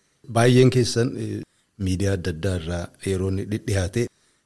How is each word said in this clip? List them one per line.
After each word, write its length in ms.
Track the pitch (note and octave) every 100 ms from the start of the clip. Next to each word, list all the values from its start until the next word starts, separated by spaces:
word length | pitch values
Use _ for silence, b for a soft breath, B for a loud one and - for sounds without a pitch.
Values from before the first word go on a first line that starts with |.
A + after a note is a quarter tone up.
| _ _ -
Baay'een 400 | A2+ B2+ B2+ B2+
keessan, 400 | B2+ A#2 A#2 B2
eh, 280 | A2 A2 G#2 - _ _ -
miidiyaa 340 | F#2 F#2 G2
adda 180 | G2 F#2
addaa 240 | D#2 G2 F2+
irraa 280 | D#2+ F2 F2 -
yeroo 280 | G2 F#2+ F#2+
inni 160 | F#2+ G2
dhidhiyaate 560 | A2 - G2 F2+ A#2 A#2+ - _ _